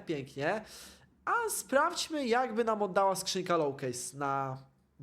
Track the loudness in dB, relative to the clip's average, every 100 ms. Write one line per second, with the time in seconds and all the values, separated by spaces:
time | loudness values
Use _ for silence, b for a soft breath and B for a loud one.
0 | -4 -6 -6 -4 -2 -2 -4 B B B
1 | B _ -2 0 0 -4 2 4 4 0
2 | -4 -2 2 2 2 0 0 2 2 4
3 | 4 2 -2 -2 2 2 2 -2 -4 -6
4 | -8 -6 -2 -2 -2 -6 -12 _ _ -4